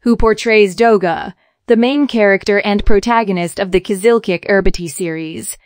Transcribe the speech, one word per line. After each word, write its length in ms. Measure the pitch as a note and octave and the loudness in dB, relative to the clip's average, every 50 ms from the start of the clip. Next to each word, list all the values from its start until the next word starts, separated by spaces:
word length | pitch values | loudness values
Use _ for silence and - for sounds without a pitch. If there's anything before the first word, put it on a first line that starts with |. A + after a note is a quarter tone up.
who 140 | - A#3+ A#3 | -2 0 0
portrays 600 | - - A3 G#3+ G#3+ - A#3 A3 G#3+ G#3 F#3+ F3 | 2 2 0 0 0 -2 0 2 4 2 2 2
Doga, 580 | - A#3 A#3 A3 G3 F#3 F3 D#3+ D3+ - - - _ _ _ _ _ _ | 0 2 2 2 2 0 -2 -4 -6 -8 -12 -16 _ _ _ _ _ _
the 100 | - A#3 | 0 2
main 300 | A3 A#3 B3 C#4 D4 D4 | 2 2 0 0 0 -2
character 540 | B3 - A3+ G#3 G3+ G3 F#3+ - - G3+ G3+ | -2 0 2 2 2 2 2 0 0 -2 0
and 260 | - G3+ G3+ G#3 - | 0 0 -2 2 4
protagonist 760 | - G#3 G3+ G3 A#3 A#3 A3+ A3+ G3+ F#3+ F3 E3+ E3+ - - | 4 4 4 4 2 0 0 0 -2 -2 -4 -4 -6 -6 -6
of 120 | G3+ F#3 | -4 -2
the 100 | F3+ F#3 | -2 -2
Kızılcık 640 | - - G3+ F#3 G3 A#3 A#3 A3+ - - F3+ E3+ - | -2 -4 -4 -2 2 2 2 2 0 -2 -4 -4 -2
Şerbeti 420 | - G3+ G3 F#3+ - - - F3 | 0 0 2 2 0 0 -2 -4
series, 680 | D#3+ - - F#3 E3+ D#3+ D#3+ D#3+ D#3 E3 A3 - - - - _ | -10 -10 -8 -8 -8 -8 -8 -10 -12 -12 -12 -14 -14 -16 -16 _